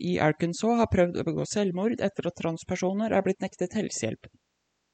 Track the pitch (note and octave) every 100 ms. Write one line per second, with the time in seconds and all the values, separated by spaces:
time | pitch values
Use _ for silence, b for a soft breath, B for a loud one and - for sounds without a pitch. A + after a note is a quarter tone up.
0 | F3+ F3+ D#3 - E3+ E3+ A3 A#3 A3 F#3+
1 | F3 - E3+ D#3 D3+ G#3+ G3+ F3+ G#3+ -
2 | G3 - F3 - - - - F#3 F#3 G3
3 | A3 G3 F#3+ F#3+ F#3+ - F3+ G#3+ - -
4 | A2 - - _ _ _ _ _ _